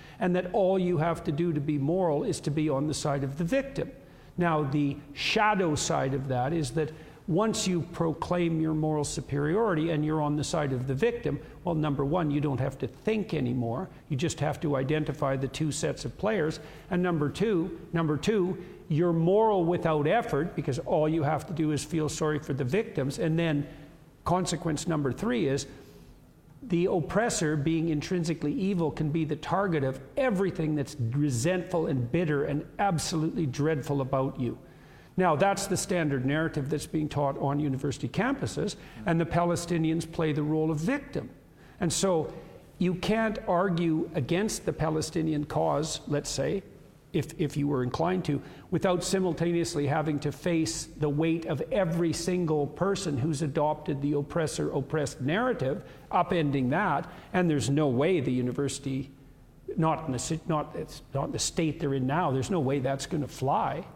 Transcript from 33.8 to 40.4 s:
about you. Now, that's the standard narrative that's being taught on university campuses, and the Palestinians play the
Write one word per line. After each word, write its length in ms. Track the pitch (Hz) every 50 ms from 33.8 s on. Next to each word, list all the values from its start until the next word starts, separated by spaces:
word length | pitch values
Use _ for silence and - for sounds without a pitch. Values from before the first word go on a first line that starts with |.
| - - 147 143
about 360 | 131 127 143 131 131 135 - -
you. 200 | 127 117 - - - - - - - - - - - - -
Now, 200 | - 185 175 151
that's 320 | 135 190 196 196 196 - -
the 100 | 180 -
standard 480 | - - 180 175 160 147 139 131 123
narrative 460 | 135 143 156 160 156 - 151 135 139
that's 160 | 156 143 - -
being 200 | - 156 151 147
taught 300 | - 151 147 139 139 -
on 220 | - 139 143 143
university 480 | 151 143 131 135 - 143 - - - 117
campuses, 720 | - - 208 254 277 - - - - - - 208 - - - - - 113 110
and 160 | - 170 165
the 40 | 165
Palestinians 840 | 165 - 170 175 175 175 165 - - 175 165 160 156 160 165 - -
play 200 | - - 165 156 147
the 80 | 156